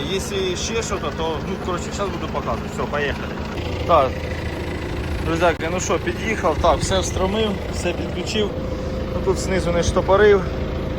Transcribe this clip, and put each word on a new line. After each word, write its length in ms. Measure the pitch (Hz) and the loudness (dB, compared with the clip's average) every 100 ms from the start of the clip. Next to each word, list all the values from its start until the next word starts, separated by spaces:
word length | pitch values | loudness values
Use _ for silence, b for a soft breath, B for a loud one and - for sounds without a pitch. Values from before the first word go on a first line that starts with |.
| 143 | -2
Якщо 240 | 190 190 196 190 175 | -2 -2 -2 -2 -2
ще 180 | - | -2
щось, 260 | 226 214 160 156 151 | -2 -2 -4 -4 -4
то, 200 | 165 151 165 | -2 -2 -4
ну, 60 | 196 180 | -4 -4
коротше, 200 | 175 - | -4 -4
щас 140 | - 196 | -4 -4
буду 200 | 175 - | -4 -4
показувати. 360 | 147 131 110 - | -4 -2 -4 -4
Все, 100 | - | -4
поїхали. 440 | 123 143 143 - 107 - - - - - - | -2 -2 -2 -2 -6 -6 -6 -6 -4 -2 4
Так, 220 | 160 131 - - - - - - - - - - - 156 | 6 4 0 -4 -4 -4 -4 -6 -6 -4 -4 -4 -2 0
друзяки, 440 | 165 175 156 160 | 4 4 4 0
ну 80 | 180 | -2
що, 200 | - 175 | 0 0
під'їхав, 580 | 175 - 220 214 180 147 | 0 -2 -2 0 0 4
так, 160 | 170 147 | 4 4
все 220 | - 190 | 2 0
встромив, 520 | - - 190 214 214 190 - | 0 0 0 2 0 -2 -4
все 200 | - 180 | -2 -2
підключив. 560 | 170 170 180 180 214 202 - - - - - - | -2 -4 -4 -2 0 0 -2 -4 -4 -4 -4 -2
Ну, 80 | - 190 | 0 0
тут 120 | 180 | 0
знизу 340 | 180 190 165 | 0 0 2
не 120 | 170 | 2
штопорив. 580 | 160 185 165 196 208 196 - - - - - | 2 2 4 8 8 8 4 -2 -4 -4 -4